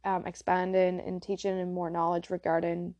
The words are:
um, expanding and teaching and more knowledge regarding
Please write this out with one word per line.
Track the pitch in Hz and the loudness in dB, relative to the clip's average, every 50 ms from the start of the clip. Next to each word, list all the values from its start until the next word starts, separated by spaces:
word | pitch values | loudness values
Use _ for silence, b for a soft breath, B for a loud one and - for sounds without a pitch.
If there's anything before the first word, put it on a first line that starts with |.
| - | 0
um, | 196 190 180 - | 0 -2 -2 -2
expanding | 180 175 - - - 180 185 185 185 190 185 185 180 180 180 | -6 -10 -6 0 2 2 2 2 4 4 4 4 4 2 -2
and | - - 185 180 | -4 -6 -6 -6
teaching | - - 202 185 - 196 190 | -4 -4 -6 -2 -2 -2 -2
and | 185 180 180 180 | -2 -2 -2 -2
more | 180 175 165 | -4 -4 -2
knowledge | 170 170 165 170 175 175 175 - | 0 0 2 2 2 0 -2 -4
regarding | 185 175 - 170 165 165 170 170 170 175 175 180 180 | -8 -2 0 2 2 2 2 0 -2 -4 -6 -8 -10